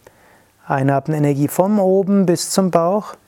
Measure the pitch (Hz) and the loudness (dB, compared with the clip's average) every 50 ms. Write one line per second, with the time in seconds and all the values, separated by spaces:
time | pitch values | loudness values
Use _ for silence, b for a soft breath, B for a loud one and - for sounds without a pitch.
0 | b b b b b b b b b b b b _ - 156 139 135 135 139 139 | b b b b b b b b b b b b _ -4 -2 0 0 0 0 0
1 | 135 - 156 151 147 143 143 135 147 151 - - 180 196 214 214 190 185 190 196 | -2 -4 -2 0 0 0 0 0 -2 -2 0 -2 0 0 2 2 2 2 2 2
2 | 196 175 202 202 190 170 175 156 - - - - 190 185 160 170 165 170 190 214 | 2 2 2 2 2 2 0 -2 -2 -4 -2 0 0 2 0 0 0 0 -2 -2
3 | - - - b b | -4 -8 -14 b b